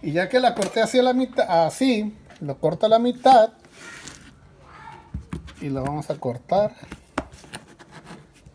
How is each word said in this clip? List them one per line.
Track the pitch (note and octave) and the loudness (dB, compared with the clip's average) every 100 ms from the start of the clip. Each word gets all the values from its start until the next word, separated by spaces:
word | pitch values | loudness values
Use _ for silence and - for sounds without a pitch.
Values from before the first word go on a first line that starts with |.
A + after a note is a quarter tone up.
Y | - | -2
ya | D#3 F#3 | -2 0
que | B3+ | 2
la | B3 | 2
corté | A3+ F#3+ - | 0 -2 0
así | G#3 B3+ | 0 2
a | |
la | B3 | 2
mitad, | B3+ B3+ - - E3+ D#3+ | 2 -2 -2 0 2 2
así, | - C4 A3+ G#3+ G#3 - - | 0 0 0 -4 -10 -20 -14
lo | D3 C3+ | -10 -4
corto | D#3 E3 | -4 0
a | A3 | 2
la | A3+ | 2
mitad. | A#3+ B3 C4+ C4 G#3+ - - - - - - - - - - - - - - - - - - - - - | 2 2 6 6 6 0 -20 -20 -20 -18 -20 -20 -20 -20 -20 -20 -20 -20 -20 -20 -16 -16 -12 -16 -16 -12
Y | D3 | -8
lo | C3+ | -6
vamos | C3 D3 - | -6 -6 -8
a | D3 | -6
cortar | B2+ B2 - F#3 G#3+ - - - _ - - - - - - - - - - - - _ - | -6 -8 -2 0 0 -4 -20 -20 _ -12 -12 -20 -18 -18 -18 -20 -20 -20 -20 -20 -20 _ -20